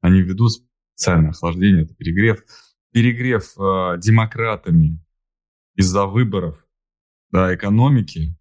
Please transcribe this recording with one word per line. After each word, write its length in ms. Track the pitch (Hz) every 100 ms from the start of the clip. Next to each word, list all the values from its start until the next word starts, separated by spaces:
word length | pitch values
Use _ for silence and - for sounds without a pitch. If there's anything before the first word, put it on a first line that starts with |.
Они 180 | 87 95
ведут 320 | 90 92 117 110 _ _ _
специальное 360 | _ - 87 78
охлаждение, 520 | 78 85 85 98 92
это 100 | 78
перегрев. 500 | - 85 87 110 107 _ - - _ _
Перегрев, 640 | 120 117 120 123 117 - -
э, 400 | 98 95 92 87
демократами 1040 | 98 113 113 - 117 107 - 82 78 80 _ _ _ _ _ _ _
из-за 320 | - 95 92 98
выборов, 580 | 104 120 98 87 76 _ _ _ _ _ _ _
да, 200 | 95 92
экономики. 800 | 90 101 107 127 135 95 - 78 85